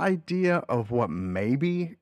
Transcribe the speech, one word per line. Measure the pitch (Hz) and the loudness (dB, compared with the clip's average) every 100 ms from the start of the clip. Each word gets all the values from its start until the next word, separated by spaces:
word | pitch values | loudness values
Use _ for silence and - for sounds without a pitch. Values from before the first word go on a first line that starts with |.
idea | 190 185 - 180 180 175 - | 0 0 -2 0 2 2 0
of | 123 107 | -2 0
what | 120 104 | 0 0
maybe | 82 92 92 104 135 175 175 170 - | -2 -4 -2 0 0 0 0 -4 -8